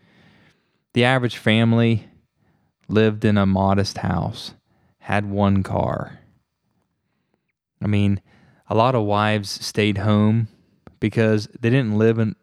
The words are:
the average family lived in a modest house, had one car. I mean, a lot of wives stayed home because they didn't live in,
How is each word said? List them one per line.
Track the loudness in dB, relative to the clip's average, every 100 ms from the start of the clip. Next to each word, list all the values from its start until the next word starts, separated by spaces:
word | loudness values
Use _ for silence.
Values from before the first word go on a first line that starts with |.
| _ _ _ _ _ _ _ _ _
the | 0 2
average | 2 -2 -2
family | 0 2 4 4 2 0 -4 _ _ _ _ _ _ _ -2
lived | 2 2 2
in | 0 2
a | 2
modest | 2 2 0 -2 -4
house, | -4 -4 -4 -8 -16 -20 _ _ _ _
had | -6 -6 -4
one | 0 2 2
car. | 0 -2 -2 -4 -8 -14 _ _ _ _ _ _ _ _ _ _ _ _ _ _ _ -8
I | -2
mean, | 0 0 -2 _ _ _ _ -4
a |
lot | 0 2 0
of |
wives | 0 0 0 -2 -4 -12
stayed | -8 -2 0 0
home | 0 2 2 0 -2 _ _ _ -20 -6
because | -4 0 0 0 -4 -4
they | 0
didn't | 0 0 2
live | 2 2
in, | -2 -4